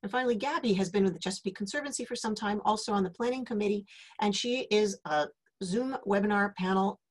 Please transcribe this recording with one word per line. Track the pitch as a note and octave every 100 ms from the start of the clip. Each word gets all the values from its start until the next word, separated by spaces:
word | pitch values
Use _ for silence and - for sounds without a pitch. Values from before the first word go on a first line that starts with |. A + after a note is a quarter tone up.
And | G3+
finally, | B3+ B3+ A3+
Gabby | C4 E4 A#3+
has | F#3+ F#3+
been | G#3
with | G3
the | F3+
Chesapeake | - G3 - F#3
Conservancy | G3+ D4 C#4+ -
for | A#3+ A#3+
some | A3+
time, | G#3+ G#3+ G#3 G#3
also | G#3+ -
on | G3+
the | F#3
planning | F3 A#3+ C4 B3
committee, | G#3+ G#3 G#3 G3+ - - -
and | G#3 G3
she | A#3+ B3+ -
is | G#3 G#3+ G3 -
a | D3+ D3 - _ _
Zoom | F#3+ G3+ C4 C4+ -
webinar | G3+ G#3 G#3 G3+ G3+
panel | F#3 F#3+ G3 G3 _